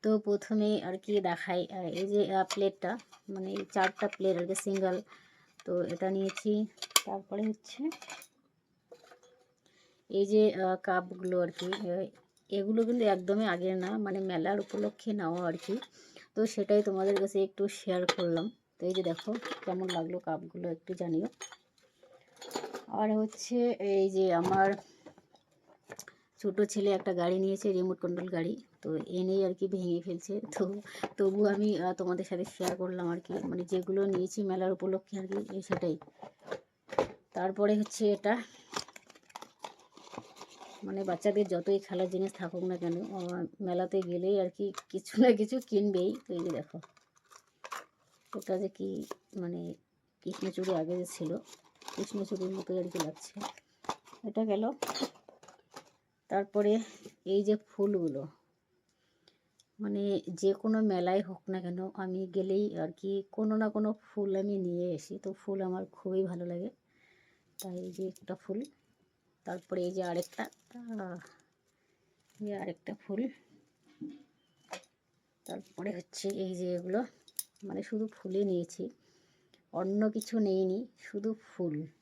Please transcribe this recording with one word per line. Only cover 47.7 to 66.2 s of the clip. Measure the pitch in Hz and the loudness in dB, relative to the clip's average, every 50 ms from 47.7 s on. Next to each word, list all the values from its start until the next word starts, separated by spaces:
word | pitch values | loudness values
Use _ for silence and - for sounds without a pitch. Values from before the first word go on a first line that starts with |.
| - - - _ _ _ _ _ _ _ _ _ - | -12 -12 -14 _ _ _ _ _ _ _ _ _ -12
এটা | 208 - - 190 185 | -10 -4 -2 -2 0
যে | 202 190 | 0 -2
কি, | - - 190 190 190 - - - - - _ _ - | -4 -4 -6 -4 -4 -6 -6 -8 -10 -16 _ _ -8
মানে | 196 180 175 175 175 175 170 - - _ _ _ _ _ _ _ _ _ | -6 -6 -4 -4 -6 -6 -8 -10 -12 _ _ _ _ _ _ _ _ _
কৃষ্ণচূড়ি | - 190 - - 190 175 - 185 185 185 | -8 -6 -4 -4 -4 -2 -2 0 0 2
আগে | 165 160 160 175 | 2 2 0 -2
যে | 180 180 | -4 -4
ছিল, | 175 - - 170 156 175 - - - - - _ _ _ _ - - - | -6 -6 -6 -4 -4 -4 -4 -6 -10 -20 -20 _ _ _ _ -16 -12 -8
কৃষ্ণচূড়ির | - 196 - - 202 196 - 208 190 185 185 | -6 -6 -4 -4 -6 -4 -4 -4 -4 -4 -4
মতোই | 190 190 185 - 185 185 | -4 -6 -6 -4 -2 -2
আর | 180 180 | -2 -2
কি | 175 180 | -2 -4
লাগছে। | 160 151 160 - - - - 202 208 - - - _ _ _ _ _ - - - _ - - - - 220 | -4 -4 -6 -10 -16 -16 -12 -10 -10 -10 -12 -14 _ _ _ _ _ -10 -10 -10 _ -20 -20 -12 -10 -6
এটা | 214 226 226 | -2 -2 0
গেল। | 220 202 202 214 233 285 - - - - - 269 - - - _ - - - - - - _ _ _ _ - - - _ _ _ _ _ _ _ _ | 2 2 0 0 -2 -2 -4 -6 -6 -4 -4 -4 -6 -6 -16 _ -20 -20 -20 -20 -20 -20 _ _ _ _ -20 -20 -20 _ _ _ _ _ _ _ _
তারপরে | - 196 196 196 _ 208 208 208 208 226 226 - - - - - - _ _ | -2 -2 -2 0 _ 2 4 6 4 4 2 -4 -14 -18 -20 -20 -20 _ _
এই | 185 190 202 202 | 0 2 2 4
যে | 202 214 | 4 2
ফুলগুলো, | 214 - _ - - 202 202 202 185 170 160 139 135 139 156 - _ _ _ _ _ _ _ _ _ _ _ _ _ _ _ _ _ _ - _ _ _ _ _ _ _ _ _ _ | 2 0 _ -4 0 0 2 2 2 0 0 -2 -4 -8 -8 -14 _ _ _ _ _ _ _ _ _ _ _ _ _ _ _ _ _ _ -20 _ _ _ _ _ _ _ _ _ _
মানে | 208 202 202 202 202 202 196 185 - - 180 | -6 -4 -2 0 0 2 0 0 -2 -4 -8
যে | 165 - 196 196 | 0 2 2 2
কোনো | 202 - 220 220 220 | 2 2 2 2 4
মেলায় | 220 214 190 180 180 185 185 196 202 | 4 4 4 4 2 4 4 2 2
হোক | 180 190 - _ - | 0 -8 -12 _ -6
না | 190 190 | -4 -4
কেন, | 175 175 175 180 185 190 - | -4 -4 -6 -4 -6 -8 -6
আমি | - 190 185 185 185 190 | -6 -6 -4 -4 -4 -6
গেলেই | 185 175 196 190 190 190 196 208 208 165 170 | -2 -2 -2 0 2 2 2 2 0 0 -2
আর | 160 160 165 | -4 -4 -6
কি | - - 196 196 196 196 _ - | -6 -4 -2 -2 -2 -4 _ -4
কোনো | - 220 214 214 | -2 0 2 2
না | 220 220 214 | 2 2 2
কোনো | 214 214 214 214 214 214 _ | 2 0 0 0 0 -2 _
ফুল | - - 214 202 196 190 | -10 -4 -2 -2 0 0
আমি | 190 190 202 202 196 | 0 0 0 0 -2
নিয়ে | 185 180 175 175 175 180 170 | -2 -2 -2 -2 -2 -2 -2
আসি। | 151 - - 190 202 | -4 -6 -10 -14 -10
তো | - 190 196 | -8 -10 -10
ফুল | - - - 196 190 190 | -8 -6 -6 -4 -2 -2
আমার | 185 180 185 190 | -2 -2 -4 -6
খুবই | 185 - - - 190 185 190 | -8 -12 -10 -6 -2 0 0